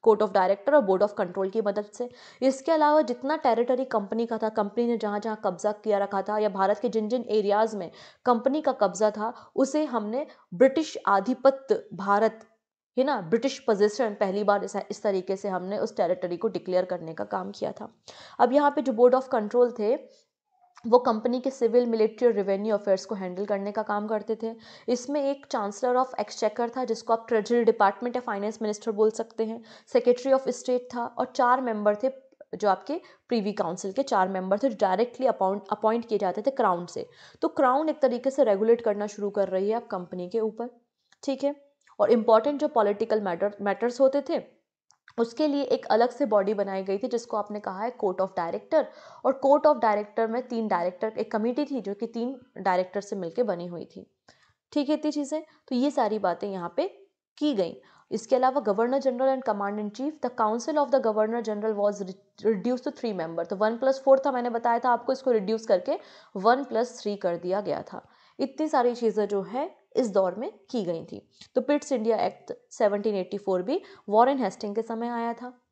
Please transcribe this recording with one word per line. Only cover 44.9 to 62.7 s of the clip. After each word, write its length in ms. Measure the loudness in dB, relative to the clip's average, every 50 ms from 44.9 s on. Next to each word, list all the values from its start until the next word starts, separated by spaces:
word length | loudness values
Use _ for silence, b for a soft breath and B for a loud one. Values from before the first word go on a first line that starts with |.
| _ _ _ _ -4 -4
उसके 280 | -4 -4 0 0 0 0
लिए 160 | 2 0 0
एक 200 | 0 -2 -2 0
अलग 240 | 0 2 4 4 2
से 160 | 2 -2 -2
बॉडी 280 | 2 2 2 2 2 0
बनाई 300 | -2 -2 -4 -4 -6 -4
गई 140 | -4 -4 -4
थी 100 | -2 -2
जिसको 300 | -4 -4 -4 -4 -6 -6
आपने 220 | -6 -6 -8 -8
कहा 240 | -8 -8 -8 -6 -6
है 80 | -8 -6 -2 -4
court 160 | -4 0 0
of 100 | -4 -2 -2
director, 480 | -4 -4 -4 -6 -8 -6 0 0 0 0 0 B B B B B B B
और 140 | -2 -2 2 4
court 200 | 4 4 6 6
of 160 | 4 4 4
director 460 | 2 2 2 0 -2 -4 -2 -2 -2 0
में 120 | -2 -4 -6 -4
तीन 200 | -4 -4 -2 0
डायरेक्टर, 460 | 0 0 0 -2 -4 -4 -6 -6 -4 -6
एक 140 | -8 -4
कमेटी 340 | -4 -2 -2 0 0 -2 -2
थी 160 | -2 -4 -6
जो 120 | -6 -6 -8
कि 140 | -6 -8 -8
तीन 280 | -6 -6 -6 -6 -6 -10 -14 _ _ -6
डायरेक्टर 440 | -2 0 0 0 0 -2 -4 -8
से 140 | -6 -6 -8
मिलके 280 | -8 -8 -8 -2 -2 -2
बनी 220 | -2 -2 -4 -6 -10
हुई 180 | -10 -12 -12
थी। 200 | -14 -16 -20 -20 _ _ _ _ b b b b b b b _ _ -2
ठीक 160 | -2 0 0
है, 60 | -2
इतनी 160 | 0 0 -2
चीज़ें, 300 | -2 -2 -4 -4 -6 -8 -8 b b b b -4
तो 80 | -2
ये 160 | 0 0 0
सारी 280 | 2 0 0 0 0 0
बातें 280 | 0 -2 -2 -2 -6 -6
यहाँ 260 | -6 -6 -8 -6 -4 -4
पे 100 | -4 -4 -6 -14 -20 _ _ _ _ _ _ -2
की 160 | -2 0 0
गई। 220 | 0 -2 -2 -4 -12 b b b b b b
इसके 240 | -8 -8 0 0 2
अलावा 260 | 4 4 2 2 2
governor 400 | 0 0 0 2 2 0 0 0
general 320 | 0 0 0 2 0 0 0
and 120 | 0 0 -2
command 320 | -2 -2 -2 -4 -4 -4
in 100 | -6 -8 -6 -6
chief, 160 | -6 -6 -6 -6
the 120 | -8 -8 -2 0
council 440 | 0 0 0 -2 -4 -2 0 0 0
of 100 | 2 2
the 100 | 2 2 2
governor 340 | 2 2 0 0 0 -4
general 340 | -4 -4 -4 -2 -2 -4 -2
was 260 | 0 0 0 0 -2
re-, 160 | -8 -10 -12 -16 _ _ _ -2 0
reduced 420 | 0 0 0 0 -2